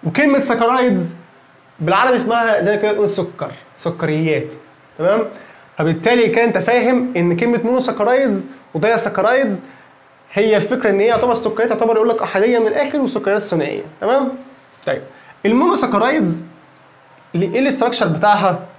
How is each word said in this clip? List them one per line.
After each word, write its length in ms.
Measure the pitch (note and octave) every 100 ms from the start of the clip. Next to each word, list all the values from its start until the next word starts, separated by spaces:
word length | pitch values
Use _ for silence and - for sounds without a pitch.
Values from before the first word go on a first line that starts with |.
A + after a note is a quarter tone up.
| E3+
وكلمه 340 | - D4 C#4
ساكرايدز 720 | C4+ A3+ A#3 B3+ B3 F#3 E3+ - - - _ _ _ _
بالعربي 360 | D#3+ F#3 B3 B3
اسمها 460 | - A#3 A3+ G#3+
زي 140 | F3 G#3
كده 160 | G#3+
نقول 160 | G#3 G#3
سكر، 440 | G3+ E3+ - C#3+ - - -
سكريات، 800 | E3+ E3 D#3+ D3+ D#3+ C#3+ - - - - - -
تمام؟ 220 | E3 G#3+ G#3+ - - - - -
فبالتالي 500 | D#3 E3 - B3 A3+
كان 180 | A#3 A#3
انت 120 | F#3+
فاهم 540 | F3+ A#3+ A#3+ B3+ B3 F3+
ان 200 | E3+ E3+
كلمه 240 | A#3+ A#3
مونوساكرايدز 840 | A#3 B3+ B3+ - G#3+ B3+ C4+ G3 - - -
وداياساكرايدز 880 | D#3+ G#3 A3+ G3+ G3 G3+ B3+ C4 F#3+ - - - - _ _ _
هي 240 | - A3 G#3+
الفكره 340 | - B3+ A3+
ان 100 | G3
هي 100 | G#3+
تعتبر 220 | A3+ B3
السكريات، 360 | A#3 A3 G#3+ A3+
تعتبر 280 | A3 A#3 A3+
يقول 120 | A#3
لك 140 | A3+
احاديه 360 | - G3 A3 A#3+
من 80 | A3
الاخر، 320 | - C#4 D4
والسكريات 440 | C4 A3 - G#3
ثنائيه، 400 | G3+ E3+ C#3+ G#2 - -
تمام؟ 280 | G3 C4 B3+ B3+ - - - - -
طيب، 160 | C#3 - - - - G3+
المونوساكرايدز 960 | A#3+ F4 G4 B3+ G#3 A#3 D#4 F#3+ D#3+ - - - - - - - - -
ل-، 80 | E3+
ايه 180 | F#3+ A3+
الاستراكشر 480 | C4+ C4+ B3 A#3+ G3
بتاعها؟ 520 | D#3 G#3 G#3 G3 F3 -